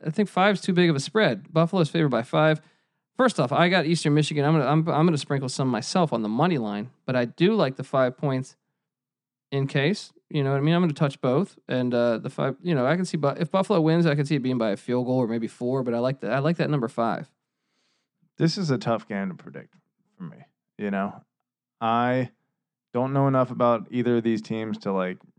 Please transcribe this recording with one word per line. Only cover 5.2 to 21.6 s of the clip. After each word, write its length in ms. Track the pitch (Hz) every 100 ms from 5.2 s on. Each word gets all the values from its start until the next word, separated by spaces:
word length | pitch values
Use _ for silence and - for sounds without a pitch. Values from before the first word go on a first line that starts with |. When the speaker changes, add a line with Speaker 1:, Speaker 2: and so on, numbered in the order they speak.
| - 143 127
Speaker 1:
some 180 | - 135
myself 460 | 113 - 190 160
on 80 | 117
the 80 | 107
money 280 | 113 175 151
line, 340 | 107 101 120 _ -
but 120 | 127
I 80 | 120
do 280 | - 180 220
like 200 | 139 135
the 80 |
five 340 | 135 139 127 127
points 380 | 147 131 131 - _ _ _ _ _ _ _ _ -
in 160 | 139 139
case. 460 | 139 139 208 - _ -
You 160 | 156 135
know 60 |
what 60 | 139
I 40 |
mean? 120 | 151 170
I'm 60 |
gonna 120 | 180
touch 260 | 143 147 -
both, 400 | 127 135 196 - -
and, 260 | 127 123
uh, 260 | 120 120 113
the 100 | 131
five. 260 | - 139 131
You 100 | 175
know, 120 | 147 123
I 80 | 175
can 80 |
see 140 | 180 160
Bu-, 180 | 139 -
if 140 | 147
Buffalo 300 | 190 196 190
wins, 240 | 156 170 165
I 100 | 151
can 100 | 143
see 100 | 151
it 40 |
being 160 | 127 123
by 140 | 110
a 60 | 98
field 280 | - 123 123
goal 100 | 127
or 100 | 113
maybe 200 | 113 110
four. 360 | - 123 135
But 100 | 123
I 60 | 117
like 220 | 127 139
that. 100 | 104
I 80 | 131
like 160 | 147 170
that 120 | 139
number 180 | 147 113
five. 420 | - 117 - - _ _ _ _ _ _ _ _ _ _ -
Speaker 2:
This 200 | 160 202
is 140 | 165
a 60 | 131
tough 300 | 120 110 -
game 220 | 101 98
to 60 | 82
predict 380 | - 69 - _ _ _ _ -
for 60 |
me, 140 | 85 - - _ _ -
you 120 | 104
know? 300 | 98 98 - - _ _ _